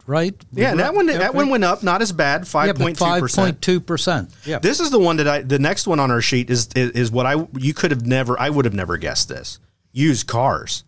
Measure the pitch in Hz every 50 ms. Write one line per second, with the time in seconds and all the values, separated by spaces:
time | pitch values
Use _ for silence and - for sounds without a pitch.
0 | _ 127 139 160 170 196 190 - - - 120 190 240 262 - - - 285 359 403
1 | 359 320 277 - 277 269 262 277 294 269 269 233 190 175 180 - 208 180 175 196
2 | 226 202 175 160 151 143 147 220 180 - - 151 151 151 143 131 170 170 165 -
3 | 175 170 175 180 143 123 - 202 190 185 151 - - 190 180 175 180 - 170 -
4 | - 185 170 123 87 - - - - 147 156 - - 202 294 349 339 294 277 220
5 | 185 170 165 156 147 147 147 147 - 131 143 139 139 156 196 - - 196 165 147
6 | 135 127 120 117 113 - 139 123 123 - 127 120 113 - - 131 127 120 - 123
7 | 123 110 113 127 123 131 143 156 165 - - 131 127 147 156 - - 165 143 123
8 | 117 120 127 131 131 117 123 - 127 147 151 139 127 113 101 98 90 87 87 78
9 | 80 76 - - - - 65 64 60 - - - _ _ _ _ _ _ - 127
10 | 147 160 131 110 - - 113 117 131 135 90 73 - - - - -